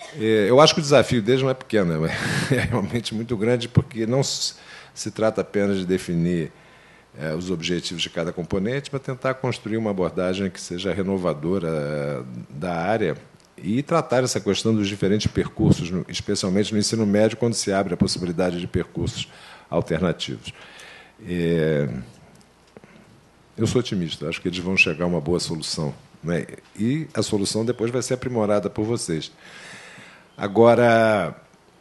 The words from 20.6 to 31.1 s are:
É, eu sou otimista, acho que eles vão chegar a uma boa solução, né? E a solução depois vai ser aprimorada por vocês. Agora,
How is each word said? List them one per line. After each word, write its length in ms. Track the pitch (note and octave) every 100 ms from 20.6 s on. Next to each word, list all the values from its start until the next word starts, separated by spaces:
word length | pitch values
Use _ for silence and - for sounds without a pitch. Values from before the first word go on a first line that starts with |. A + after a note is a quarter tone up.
| - - - - - - E2+
É, 640 | F2 E2 E2+ D#2 D2 C#2 B1+ - - - - _ _ _ - - - - - _ _ _ -
eu 80 | A2
sou 140 | A#2+
otimista, 480 | A2+ G2+ E2 - D2
acho 140 | -
que 80 | F#2
eles 100 | F2+
vão 160 | F2+ F#2+
chegar 300 | F#2 D#2 F2
a 20 |
uma 140 | F2
boa 180 | D2 F2
solução, 540 | - E2 D2+ - D2+ - - -
né? 240 | D#2+ E2+ - - - -
E 300 | A2+ D3+ D3
a 80 | -
solução 420 | G#2 G#2 G2 G#2+
depois 260 | A#2 - A2+
vai 120 | B2+
ser 140 | A#2 B2
aprimorada 540 | C3 A#2+ G#2 G#2 F#2
por 140 | -
vocês. 480 | G#2+ A#2 - D#2+ - - - - - - - - - - - -
Agora, 960 | G#2 G2 A#2 A#2 A#2+ A2+ A2+